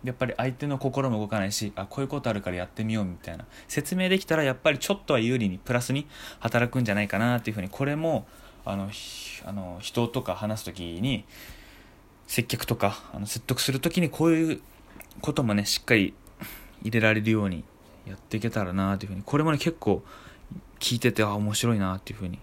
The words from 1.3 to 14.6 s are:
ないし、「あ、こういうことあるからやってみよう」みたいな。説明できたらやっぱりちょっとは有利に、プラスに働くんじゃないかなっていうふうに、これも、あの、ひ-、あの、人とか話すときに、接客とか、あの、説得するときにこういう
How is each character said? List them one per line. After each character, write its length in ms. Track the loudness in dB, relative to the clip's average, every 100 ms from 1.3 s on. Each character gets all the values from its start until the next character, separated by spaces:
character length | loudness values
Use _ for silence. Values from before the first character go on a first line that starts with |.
| -2
な 60 | -2
い 60 |
し、 220 | -2 -4 -6
「あ、 120 | -8
こ 140 | -6
う 40 | -4
い 0 |
う 20 |
こ 140 | -2
と 80 | -2
あ 40 |
る 100 | -2
か 80 | -2
ら 60 | -4
や 80 | -6
っ 20 |
て 160 | -4
み 100 | -2
よ 80 | 0
う」 20 | -2
み 100 | -6
た 180 | -10
い 40 | -12
な。 80 | -14 -18 -4
説 280 | -4 -2 0
明 140 | 2
で 100 | 2
き 60 | 4
た 100 | 2
ら 80 |
や 100 | 4
っ 20 | 4
ぱ 160 | 2
り 60 | 2
ち 140 | 0
ょ 20 |
っ 100 | -2
と 100 | 2 2
は 40 |
有 200 | 4 2
利 100 | 0
に、 80 | -2
プ 160 | 0
ラ 80 | 0
ス 100 | 2
に 160 | -2 -2 -14 -16 -6
働 320 | 0 2 2
く 80 | 2
ん 60 | 2
じ 60 |
ゃ 40 | 2
な 60 |
い 60 | 2
か 100 | 2
な 220 | 2 2
っ 20 |
て 80 | 0
い 40 |
う 20 | -4
ふ 20 |
う 40 |
に、 40 | -6
こ 160 | -2
れ 120 | -2 0
も、 320 | 0 0 -2 -18 -20 -12
あ 120 | -6 -4
の、 140 | -6
ひ-、 520 | -8 -12 -12 -12 -12
あ 80 | -10
の、 280 | -8 -8 -10
人 260 | -4 0 0
と 140 | 0
か 140 | -4 -4
話 240 | -4 -4
す 60 | -8
と 60 |
き 120 | -8
に、 420 | -8 -2 -2 -2 -6 -20 -18 -18 -20 -20 -20 -20 -20 -20 -4
接 160 | -2
客 220 | 0 -4 -2
と 100 | 2
か、 340 | 0 0 -12
あ 60 | -10
の、 80 | -6
説 220 | -8 -4
得 120 | 0
す 120 | 0
る 80 | 0
と 100 | 0
き 100 | 2
に 120 | 0
こ 140 | 4 4
う 80 |
い 200 | 6 2
う 80 | -2